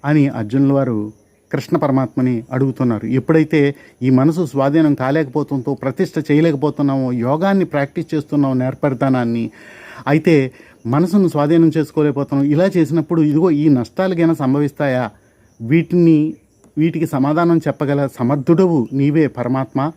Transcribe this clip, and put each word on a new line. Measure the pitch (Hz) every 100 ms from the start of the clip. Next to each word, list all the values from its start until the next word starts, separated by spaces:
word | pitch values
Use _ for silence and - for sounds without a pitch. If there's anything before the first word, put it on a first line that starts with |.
అని | 143 151 139
అర్జునుల | 117 107 131 139
వారు | 139 131 110 104 - _ _ _
కృష్ణ | 151 - 165
పరమాత్మని | 147 131 131 - 127 120 -
అడుగుతున్నారు. | 127 135 120 127 107 113
ఎప్పుడైతే | 131 131 160 156 156 143 143 - _
ఈ | 131
మనసు | 127 139 165 160
స్వాధీనం | 139 139 156 156
కాలేకపోతుందో, | 139 131 151 143 143 147 139 123
ప్రతిష్ఠ | 135 139 131 185 - -
చేయలేకపోతున్నామో, | 147 165 143 147 143 143 135 131
యోగాన్ని | 123 117 151 196 196
ప్రాక్టీస్ | 170 143 139 - 160
చేస్తున్నాం, | 156 143 147 135 127
నేర్పరితనాన్ని, | 127 127 147 123 139 131 120 117 110 - - - - - -
అయితే | 156 156 156 131 - - _ 113
మనసును | 139 175 202 180
స్వాధీనం | 147 147 165 165 160
చేసుకోలేకపోతున్నాం, | 147 - 147 135 139 139 139
ఇలా | 147 190
చేసినప్పుడు | 185 151 170 156 165
ఇదిగో | 151 147 180
ఈ | 147 156
నష్టాలు | 131 120 - 190
గైనా | 175 165
సంభవిస్తాయా, | 156 135 139 147 - 147 127 117 - _ _ _ _
వీటిని, | 113 160 165 180 170 156 156 - _ _ _ -
వీటికి | 160 160 156
సమాధానం | 143 139 151 170 165
చెప్పగల | 151 - 143 143 139 -
సమర్థుడవు | 120 143 131 170 185 160 113
నీవే | 135 139 147 147
పరమాత్మ | - 120 131 131 143 143